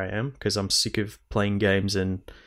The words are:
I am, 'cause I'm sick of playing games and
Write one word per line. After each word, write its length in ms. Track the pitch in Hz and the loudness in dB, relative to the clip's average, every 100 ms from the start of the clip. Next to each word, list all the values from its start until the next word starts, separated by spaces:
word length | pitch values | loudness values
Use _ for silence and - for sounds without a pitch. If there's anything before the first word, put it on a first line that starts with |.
I 60 | 95 | -2
am, 240 | 104 135 135 | -4 -4 -4
'cause 160 | 107 101 | -2 -2
I'm 120 | 98 | 0
sick 300 | - 110 - | 0 0 -2
of 220 | 101 - _ | -4 -8 _
playing 300 | 110 101 101 | -2 0 2
games 360 | 101 98 98 | 4 4 2
and 260 | 98 92 95 - - | 0 0 -2 -8 -20